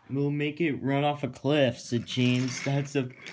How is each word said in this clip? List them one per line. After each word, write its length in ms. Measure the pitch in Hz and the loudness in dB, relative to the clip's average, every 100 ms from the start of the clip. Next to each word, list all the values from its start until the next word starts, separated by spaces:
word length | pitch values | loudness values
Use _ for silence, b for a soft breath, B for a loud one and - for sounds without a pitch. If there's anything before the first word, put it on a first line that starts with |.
| - | -6
we'll 220 | 135 143 | -2 0
make 280 | 147 147 147 | 0 -2 0
it 220 | 165 117 | -2 0
run 220 | 131 139 | 0 2
off 200 | 147 143 | 2 0
a 40 | 127 | -4
cliff," 520 | - 135 151 127 - | -2 2 4 4 2
said 260 | - 120 - | -2 -4 -2
James. 580 | 127 123 123 127 120 | 2 2 2 0 -2
"That's 300 | 135 139 143 | -2 -2 0
the 200 | 139 123 - - | -2 -4 -6 -16